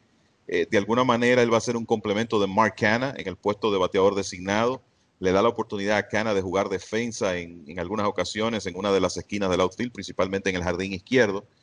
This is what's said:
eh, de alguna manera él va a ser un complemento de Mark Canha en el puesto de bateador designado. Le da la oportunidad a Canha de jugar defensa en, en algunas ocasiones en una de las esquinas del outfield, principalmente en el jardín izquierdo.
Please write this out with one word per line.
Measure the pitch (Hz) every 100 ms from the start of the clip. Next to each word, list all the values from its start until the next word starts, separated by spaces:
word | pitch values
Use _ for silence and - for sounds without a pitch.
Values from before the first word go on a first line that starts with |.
| _ _ _ _ -
eh, | 87 82
de | 107
alguna | 101 117
manera | 127 117 120 123
él | 117
va | 113
a |
ser | 123 117
un | 113
complemento | 110 107 101 117 110
de | 98
Mark | 98 110 -
Canha | 107 117 135 -
en | 95
el | 92
puesto | 101 104 107
de | 98
bateador | 90 98 95
designado. | 98 98 92 95 104 120 131 _ _ _ _
Le | 92
da | 95
la | 117
oportunidad | 117 107 104 98 104
a | 98
Canha | 107 113
de | 98
jugar | 92 92 101
defensa | 92 - 110 120 107 104 90
en, | 85 87 73
en | 90
algunas | 87 107 101
ocasiones | 92 90 107 113 113 95
en | 87
una | 101
de | 98
las | 92 90
esquinas | - 104 95
del | 87
outfield, | 92 - 123
principalmente | 110 95 87 95 98 95
en | 90
el |
jardín | 87 87 95
izquierdo. | 95 - 127 107 98 - _